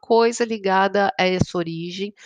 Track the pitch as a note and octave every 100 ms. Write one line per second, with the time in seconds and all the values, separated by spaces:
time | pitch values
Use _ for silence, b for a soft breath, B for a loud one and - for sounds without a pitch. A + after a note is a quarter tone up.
0 | - A3+ A#3 A#3 A3 A3 F#3+ F#3+ G3 G3+
1 | G3 - F#3 F3+ - F3+ E3 E3 E3+ F#3
2 | G3+ -